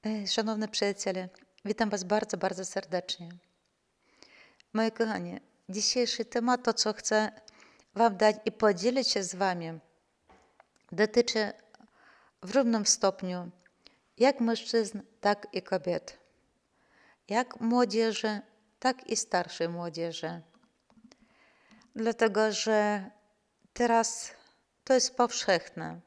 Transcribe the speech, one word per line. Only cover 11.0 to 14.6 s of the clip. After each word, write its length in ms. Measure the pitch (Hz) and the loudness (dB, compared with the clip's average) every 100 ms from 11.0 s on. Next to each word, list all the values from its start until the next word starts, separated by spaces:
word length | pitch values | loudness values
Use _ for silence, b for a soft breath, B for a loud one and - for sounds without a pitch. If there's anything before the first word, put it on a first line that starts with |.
| 214 226 240 220 208 - _ - _ b b b b _ | 2 4 2 2 -2 -6 _ -20 _ b b b b _
w 120 | 185 240 | 0 2
równym 300 | 240 226 202 | 4 2 2
stopniu 680 | - 196 190 185 180 175 - _ _ b b b - | 2 2 0 -6 -6 -10 -16 _ _ b b b 2
jak 220 | 254 269 | 4 4
mężczyzn, 600 | 233 226 | 0 0